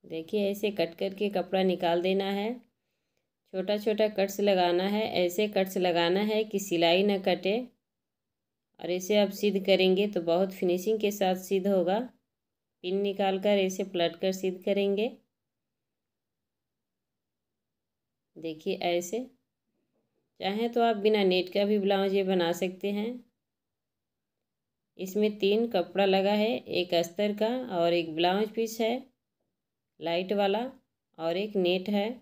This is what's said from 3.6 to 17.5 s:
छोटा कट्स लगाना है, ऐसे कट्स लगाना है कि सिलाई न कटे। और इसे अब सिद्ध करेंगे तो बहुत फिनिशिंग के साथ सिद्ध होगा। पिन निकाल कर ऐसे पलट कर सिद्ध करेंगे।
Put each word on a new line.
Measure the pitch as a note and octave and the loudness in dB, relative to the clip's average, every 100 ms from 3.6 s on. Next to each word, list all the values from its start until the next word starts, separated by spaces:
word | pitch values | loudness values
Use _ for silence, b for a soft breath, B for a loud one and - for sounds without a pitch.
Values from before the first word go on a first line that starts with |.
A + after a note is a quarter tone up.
| F#3+ G#3 | -2 -2
छोटा | G#3 G#3+ G#3+ | 0 2 0
कट्स | G#3 G3+ G3+ | 2 -2 0
लगाना | G3+ F#3+ F3 F3 | 2 4 4 2
है, | F#3+ G#3 A3 - | 0 0 0 0
ऐसे | F3+ F3 G#3+ | 0 0 0
कट्स | G#3 F#3+ F#3+ | 0 0 0
लगाना | F3+ E3+ E3+ F#3 | 0 2 2 2
है | G#3 G#3+ | 2 0
कि | A3 G3+ | 0 -4
सिलाई | G3 E3+ E3+ F3 | -2 2 4 6
न | G3+ G3 | 4 2
कटे। | F#3+ F3+ F#3 A3 B3 _ _ _ _ _ _ _ _ _ _ _ | 0 0 0 -2 -4 _ _ _ _ _ _ _ _ _ _ _
और | D#3+ | -6
इसे | F3+ F#3 G#3 | -6 0 2
अब | G3+ | 2
सिद्ध | G3 G#3 G3 F#3+ | 0 0 0 2
करेंगे | F#3 F#3 F#3 G#3 | 4 6 4 2
तो | F#3 | -2
बहुत | E3 E3+ F#3+ | 0 2 0
फिनिशिंग | F#3+ F3+ F3+ F#3 A3 | -2 -2 0 0 0
के | G#3 | -2
साथ | G3+ F#3 F#3 | 0 -2 -2
सिद्ध | F#3 G3 F#3+ | -2 -2 2
होगा। | G3 F3 G3+ B3+ _ _ _ _ _ _ _ | 2 2 0 -2 _ _ _ _ _ _ _
पिन | F3+ G3 | -4 -2
निकाल | G3+ G3 G3 F#3+ | -2 0 0 0
कर | G3+ G3+ | 2 2
ऐसे | F#3+ F#3+ G3 | 2 -2 -6
पलट | F3+ E3+ E3 | 0 -2 0
कर | F#3+ | -4
सिद्ध | F#3 F#3+ F#3 | -2 -4 -4
करेंगे। | - G3 G3 G3+ A#3 - _ _ _ _ _ _ _ _ _ _ _ _ _ _ _ _ _ _ _ _ _ _ _ | -2 0 0 0 -2 -6 _ _ _ _ _ _ _ _ _ _ _ _ _ _ _ _ _ _ _ _ _ _ _